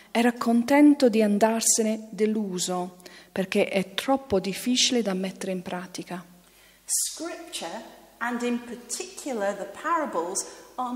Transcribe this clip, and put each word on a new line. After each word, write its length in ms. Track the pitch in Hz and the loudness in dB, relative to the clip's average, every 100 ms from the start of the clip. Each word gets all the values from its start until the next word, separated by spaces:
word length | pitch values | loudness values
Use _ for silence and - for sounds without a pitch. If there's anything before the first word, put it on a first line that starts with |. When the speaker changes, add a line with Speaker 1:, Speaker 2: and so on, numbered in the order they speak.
| - | -4
Speaker 1:
era 240 | 226 240 | 2 2
contento 760 | 240 233 233 233 285 294 285 254 | 2 2 2 6 8 8 8 6
di 120 | 214 | 6
andarsene 840 | 214 208 220 226 - - 214 220 - | 4 4 4 4 2 2 2 -2 -6
deluso 880 | 175 214 220 202 180 180 180 180 - - - - | -2 0 0 -2 -4 -4 -4 -6 -10 -20 -20 -10
perché 360 | - 190 208 - | -6 0 2 2
è 260 | 196 185 | 0 -2
troppo 460 | - - 269 - 196 | -4 0 -2 0 -2
difficile 640 | 185 180 247 247 - 247 | -2 -4 -2 2 2 2
da 100 | 202 | 0
mettere 380 | 185 190 190 196 | -2 -4 -6 -6
in 100 | 185 | -6
pratica. 640 | 180 180 185 - 170 185 - - _ _ - _ - | -6 -8 -10 -12 -12 -12 -14 -20 _ _ -20 _ -6
Speaker 2:
Scripture, 1120 | - - - 330 339 339 - 170 202 - - - - | -4 -4 -6 -10 -10 -12 -10 -10 -10 -14 -20 -20 -8
and 200 | 233 240 | -6 -4
in 180 | 240 233 | -2 -4
particular 920 | - 233 - - 359 - 294 233 196 202 | -6 -14 -10 -10 -10 -12 -8 -4 -2 -4
the 100 | 185 - | -8 -8
parables, 640 | 302 330 269 180 170 - - - - - | -2 -2 -2 -2 -4 -4 -8 -12 -14 -8
are 180 | 247 | -6